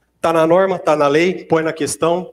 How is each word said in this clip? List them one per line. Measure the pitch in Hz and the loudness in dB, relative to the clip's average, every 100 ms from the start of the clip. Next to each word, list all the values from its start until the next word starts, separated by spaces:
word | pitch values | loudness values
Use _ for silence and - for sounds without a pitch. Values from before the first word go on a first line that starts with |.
| _ _ | _ _
Tá | 165 | -2
na | 165 160 | 0 2
norma, | 175 190 180 | 2 2 -2
tá | 165 | 0
na | 151 143 | 2 2
lei, | 147 175 175 | 2 0 -4
põe | - 160 | -2 -2
na | 160 | -2
questão, | 156 143 - 160 175 180 | -4 -6 -2 -2 -2 -6